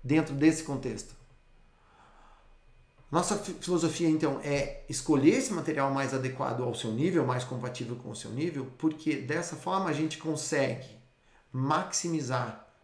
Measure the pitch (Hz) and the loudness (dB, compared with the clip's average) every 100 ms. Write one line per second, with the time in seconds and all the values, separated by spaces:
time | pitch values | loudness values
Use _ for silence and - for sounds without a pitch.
0 | 127 160 151 139 156 156 - 135 123 107 | 4 2 2 6 6 6 -4 -4 -4 -6
1 | - - - - _ - - _ _ - | -10 -18 -20 -20 _ -20 -20 _ _ -20
2 | - - - - - - - - _ _ | -20 -20 -20 -20 -20 -20 -20 -20 _ _
3 | - 160 175 208 - 175 - 175 160 160 | -2 0 2 0 -2 -8 0 2 2 2
4 | 170 156 156 135 147 143 139 - - 135 | 2 4 2 0 0 0 -2 -6 -6 -4
5 | - 143 147 247 269 175 156 139 139 139 | 4 8 8 6 2 -2 -2 0 0 0
6 | 135 131 127 127 131 123 123 117 117 110 | 0 -2 -2 -2 -2 -2 -2 -2 -2 0
7 | 170 175 127 127 123 123 123 - 117 120 | 2 4 2 0 -2 -6 -6 -6 -6 -6
8 | - 113 113 117 170 147 123 - 160 156 | -8 -10 -8 -4 -2 -4 -8 -2 -2 0
9 | 156 139 123 160 170 151 180 190 185 147 | -2 -2 -2 -4 -4 -6 -2 0 0 0
10 | 156 - 156 151 - 143 131 117 - - | -2 -2 -4 -4 0 0 0 -2 -10 -20
11 | - _ _ _ _ 127 135 156 185 - | -20 _ _ _ _ -2 2 0 0 -4
12 | 170 160 123 127 117 110 - _ | -2 -2 -2 -2 -4 -8 -20 _